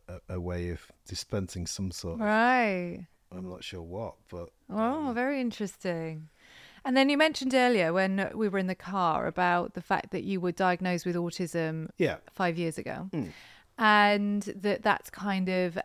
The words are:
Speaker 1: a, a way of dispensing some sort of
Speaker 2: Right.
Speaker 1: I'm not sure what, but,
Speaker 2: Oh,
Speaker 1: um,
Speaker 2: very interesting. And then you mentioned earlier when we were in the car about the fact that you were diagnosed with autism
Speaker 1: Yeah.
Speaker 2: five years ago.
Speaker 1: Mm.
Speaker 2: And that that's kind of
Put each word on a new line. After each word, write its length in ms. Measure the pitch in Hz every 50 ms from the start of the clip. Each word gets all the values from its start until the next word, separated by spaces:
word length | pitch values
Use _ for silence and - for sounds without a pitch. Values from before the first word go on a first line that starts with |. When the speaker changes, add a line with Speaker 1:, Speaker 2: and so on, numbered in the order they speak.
| _ -
Speaker 1:
a, 120 | 90 90 - - 92
a 40 | 90
way 300 | 87 87 87 87 87 87
of 100 | 85 82 - - - _ _
dispensing 600 | - 92 - - - - 104 95 90 - 90 87
some 240 | - - - 98 92
sort 240 | 87 - - 87 82
of 60 | 233
Speaker 2:
Right. 840 | 220 208 214 220 226 247 254 254 233 214 190 180 175 175 170 - 175 - _ _ _ - 185
Speaker 1:
I'm 160 | 185 185 185
not 120 | 180 - -
sure 180 | - - 90 82
what, 320 | 82 90 104 117 101 - - _ _
but, 200 | 87 85 85 - - _ _ -
Speaker 2:
Oh, 380 | 185 214 220 233 277 320 302 269
Speaker 1:
um, 60 | 233
Speaker 2:
very 260 | 233 247 269 285 269
interesting. 880 | 254 233 214 - 214 190 - - - 185 170 165 165 160 160 156 156 156 _ _ _ - - - - - - - -
And 100 | 269 254
then 120 | 269 269 277
you 80 | 285 277
mentioned 340 | 311 320 302 - 269 262 254
earlier 380 | 262 247 247 240 202 175 160 170
when 380 | 190 190 190 190 196 190 - -
we 140 | 214 220 202
were 100 | 180 196
in 100 | 190 185
the 60 | 185
car 520 | - - 180 190 190 180 165 156 - -
about 480 | - - 185 180 180 175 175 - - -
the 80 | 185 -
fact 280 | - 196 - - - -
that 100 | 175 -
you 160 | 180 196 185
were 120 | 170 180 170
diagnosed 520 | - 190 185 180 175 185 185 180 175 -
with 120 | 185 170
autism 720 | 175 175 170 - - 185 160 - 170 160 160 160 160 160 151 - -
Speaker 1:
Yeah. 200 | 185 135 - - - -
Speaker 2:
five 260 | - - 190 175 165
years 220 | 170 170 165 156 -
ago. 320 | - - - 135 180 190 -
Speaker 1:
Mm. 200 | 156 113 113 - - - - - - - _ _ -
Speaker 2:
And 640 | 226 214 208 208 208 208 208 202 202 202 208 208 196
that 400 | 208 - 196 185 208 196 - -
that's 280 | 214 - - - -
kind 380 | - - 185 202 196 190 185 185
of 300 | 185 185 180 175 165 190 -